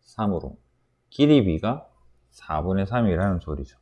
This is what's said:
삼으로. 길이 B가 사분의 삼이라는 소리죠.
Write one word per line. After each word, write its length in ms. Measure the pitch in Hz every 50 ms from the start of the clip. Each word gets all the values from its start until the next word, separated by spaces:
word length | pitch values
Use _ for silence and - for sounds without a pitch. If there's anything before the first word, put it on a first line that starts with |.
삼으로. 560 | _ _ - - 110 104 95 82 73 71 - - _ _ _ _ _ _ _ _ _ _
길이 360 | - - 139 147 151 143 107
B가 420 | 95 85 - - 107 131 156 - - _ _ _ - _ _ _ _
사분의 560 | _ - - - 80 78 78 90 95 98 98 98
삼이라는 520 | 117 123 120 104 87 80 95 101 95 87
소리죠. 380 | - - 76 69 69 - - _